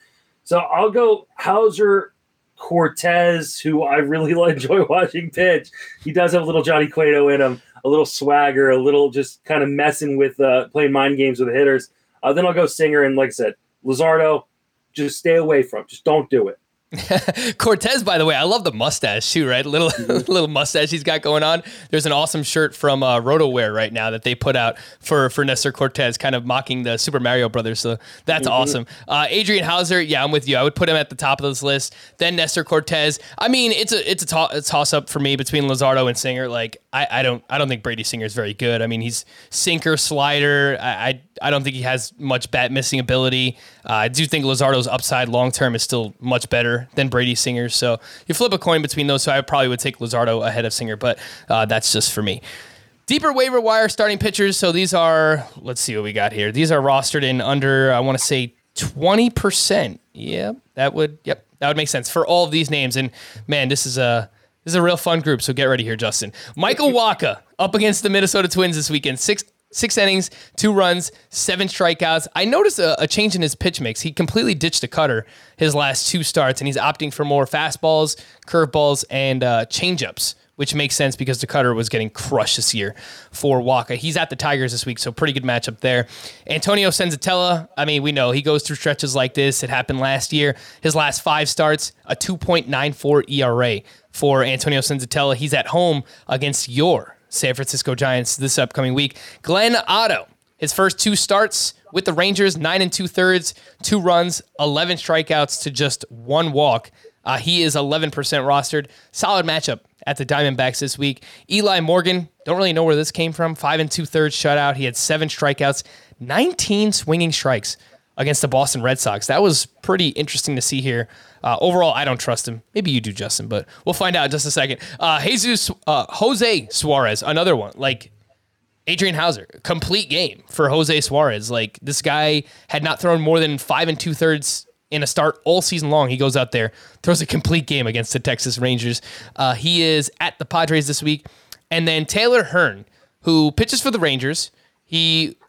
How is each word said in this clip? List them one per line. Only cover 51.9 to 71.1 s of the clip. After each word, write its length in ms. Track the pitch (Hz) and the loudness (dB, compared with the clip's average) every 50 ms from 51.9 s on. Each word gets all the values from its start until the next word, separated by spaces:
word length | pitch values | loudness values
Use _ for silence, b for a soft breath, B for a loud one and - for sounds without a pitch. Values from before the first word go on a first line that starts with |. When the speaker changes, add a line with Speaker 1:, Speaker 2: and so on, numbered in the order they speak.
Speaker 2:
just 200 | - 110 - - | 0 0 0 -2
for 100 | - 107 | -2 -2
me. 200 | 107 101 92 - B B B B B B B B B B B B _ | -4 -4 -6 -6 B B B B B B B B B B B B _
Deeper 260 | - 262 302 311 311 277 | -4 -2 0 0 0 2
waiver 260 | 262 254 262 254 247 | 2 0 2 2 2
wire 300 | 226 220 220 220 220 214 | 2 2 4 4 2 2
starting 300 | - - 214 208 208 196 | 2 0 0 0 0 0
pitchers. 380 | 208 214 196 - 202 196 190 | -2 -2 0 0 0 0 2
So 140 | - 202 175 | 2 0 2
these 220 | 165 175 190 170 185 | 2 2 0 2 2
are, 540 | 175 165 165 160 160 156 156 156 147 123 B B - | 2 4 4 4 4 4 4 2 0 -2 B B -14
let's 220 | - 127 123 - | -12 -8 -6 -4
see 140 | - - 113 | -4 -4 -4
what 80 | 107 104 | -4 -4
we 100 | 104 104 | -2 -2
got 180 | 107 101 104 104 | 0 0 0 0
here. 180 | 107 104 107 | -2 -2 -2
These 200 | 107 135 160 156 | 0 0 2 2
are 80 | 160 143 | 2 2
rostered 440 | 135 139 135 135 131 - - 151 139 | 4 4 2 2 2 0 -2 -2 0
in 180 | 131 131 127 | 0 0 0
under, 500 | 104 127 139 143 135 135 135 135 135 131 | 0 0 0 2 2 2 4 4 4 4
I 80 | 127 123 | 4 2
wanna 180 | 127 135 131 127 | 2 0 0 0
say 340 | - - 143 131 123 120 - _ _ _ _ | 0 0 0 -2 -2 -4 -8 _ _ _ _
twenty 540 | - - - - 139 156 180 202 220 240 240 | -8 -8 -8 -4 0 2 4 4 4 4 2
percent. 720 | 233 - - 196 - - - - 196 - 139 107 87 - _ _ _ | 2 0 0 0 0 0 0 2 2 0 0 -2 -6 -10 _ _ _
Yep, 440 | - - - - - - 208 233 269 _ _ _ | -12 -10 -6 -6 -4 -4 -6 -8 -10 _ _ _
that 180 | 131 135 139 - | -2 -2 0 0
would, 240 | - 156 151 151 - _ | 0 -2 -2 -4 -8 _
yep, 220 | 139 143 - _ _ _ _ | -6 -6 -6 _ _ _ _
that 80 | 143 | -2
would 100 | 143 151 | -2 0
make 100 | 156 156 | 0 -2
sense 220 | 139 - 131 120 - | -2 -4 -4 -6 -2
for 180 | - 170 160 | -2 0 2
all 180 | - 175 175 175 | 2 2 2 2
of 60 | 156 | 2
these 180 | 151 165 160 139 | 0 -2 -2 0
names. 260 | 151 143 135 127 120 | -2 -2 -2 -2 -2
And 120 | 135 135 123 B B B B B 110 107 | -4 -4 -4 B B B B B -14 -6
man, 220 | - 147 143 131 127 | -2 0 0 0 0
this 160 | 139 135 - | 0 -2 -2
is 120 | 135 123 | -4 -2
a, 320 | 131 127 120 117 117 104 - _ _ _ _ _ _ _ | 0 0 2 2 0 -2 -6 _ _ _ _ _ _ _
this 80 | 160 | -2
is 40 | 170 | 0
a 60 | 185 | 2
real 160 | 170 175 175 | 2 2 2
fun 240 | 160 - 175 165 165 | 0 0 0 0 0
group. 200 | 135 156 143 117 | 2 0 0 0
So 100 | - - 131 | 0 -2 -2
get 120 | 135 139 | 0 2
ready 180 | 131 131 123 113 | 2 2 0 -2
here, 120 | 113 113 | -4 -4
Justin. 360 | 107 117 107 - - - 98 B B B B B | -4 -4 -2 -2 -4 -6 -8 B B B B B
Michael 340 | 147 175 220 262 262 294 285 | -2 0 0 0 2 2 2
Wacha 520 | 240 240 226 214 196 - 175 123 98 - - _ _ - | 4 4 2 2 2 0 -2 -2 -4 -4 -10 _ _ -2
up 160 | 185 185 - | 0 0 2
against 280 | 220 214 214 202 - - | 2 2 2 2 2 0
the 60 | 202 | 0
Minnesota 380 | 196 196 196 185 - 202 185 | 2 2 2 2 2 0 0
Twins 280 | 175 - 180 185 180 160 | 2 2 0 2 2 0
this 140 | 156 147 - | -2 -2 -2
weekend. 300 | 151 143 - 143 131 127 | -2 -2 -2 -4 -4 -2
Six, 240 | - - 208 208 - - _ _ _ _ | -2 -2 -2 -2 -4 -10 _ _ _ _
six 260 | - - 240 226 - | -6 -4 -4 0 2
innings, 320 | 226 202 196 190 190 185 - B B B B B | 2 2 2 2 0 -2 -4 B B B B B
two 160 | - 214 214 | 0 2 2
runs, 400 | 208 196 190 180 175 180 165 - | 4 4 4 4 2 0 -2 -6